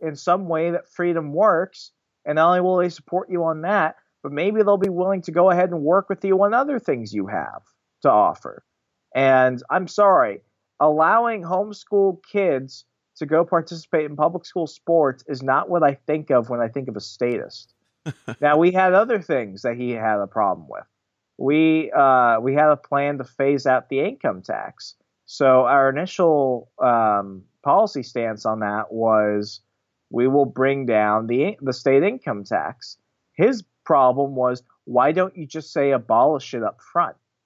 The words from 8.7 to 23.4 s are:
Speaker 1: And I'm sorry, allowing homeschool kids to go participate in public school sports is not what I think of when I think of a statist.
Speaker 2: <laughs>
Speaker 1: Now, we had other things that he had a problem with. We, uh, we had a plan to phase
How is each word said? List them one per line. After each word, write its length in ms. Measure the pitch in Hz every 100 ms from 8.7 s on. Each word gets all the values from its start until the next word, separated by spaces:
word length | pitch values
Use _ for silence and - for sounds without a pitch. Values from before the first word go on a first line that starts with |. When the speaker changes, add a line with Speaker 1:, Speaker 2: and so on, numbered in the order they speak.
| _ _ _ _
Speaker 1:
And 480 | 131 135 131 127 127 -
I'm 180 | 156 170
sorry, 540 | - 202 180 117 101 - _ _ -
allowing 640 | 151 151 160 226 233 220
homeschool 760 | 170 185 208 208 - 208 196 175 _
kids 540 | 202 190 135 135 - _ _ _ _
to 80 |
go 220 | 147 160 170
participate 580 | 170 160 165 - 165
in 100 | 151
public 300 | 147 156 175
school 220 | - 185 160
sports 580 | - - 170 143 131 -
is 160 | 135
not 280 | 131 135 180
what 120 | 175
I 120 | 151
think 340 | 139 - 151 147
of 220 | 131 117
when 100 | 120
I 80 | 113
think 200 | 127 123
of 80 | 104
a 40 |
statist. 720 | - - 120 117 - - - _ _ _
Speaker 2:
<laughs> 80 | - - - 120
Speaker 1:
Now, 160 | 147 151
we 140 | 175
had 200 | 185 185
other 300 | 185 226 220
things 400 | - 143 107 98
that 160 | 123 120
he 140 | 123
had 260 | 117 110 107
a 60 | 98
problem 400 | 113 101 85 73
with. 160 | 50 - _ _ _ _ -
We, 520 | 131 151 160 160 143
uh, 480 | 147 135 131 120 113
we 120 | 123
had 160 | 139 151
a 60 | 143
plan 400 | - 143 143 143
to 60 |
phase 420 | 131 -